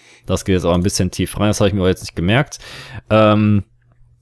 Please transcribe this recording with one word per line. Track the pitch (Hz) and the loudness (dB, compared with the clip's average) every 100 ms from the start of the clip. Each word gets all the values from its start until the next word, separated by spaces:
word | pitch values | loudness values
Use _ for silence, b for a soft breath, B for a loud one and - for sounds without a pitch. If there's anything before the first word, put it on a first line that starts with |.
| b b - | b b -6
Das | 92 - | -4 0
geht | |
jetzt | 92 85 | 0 2
auch | 85 | 0
ein | |
bisschen | 92 - 92 | 0 -2 -4
tief | - 90 - | -2 -6 -2
rein, | 104 | -2
das | 101 | 2
hab | 104 | 0
ich | |
mir | 101 | 2
auch | 92 | 0
jetzt | 90 | -2
nicht | - - | -6 -6
gemerkt. | 85 117 151 - B B B B - | 0 0 -2 -8 B B B B 0
Ähm, | 107 110 107 107 104 - _ _ _ _ _ | 4 4 4 4 2 -2 _ _ _ _ _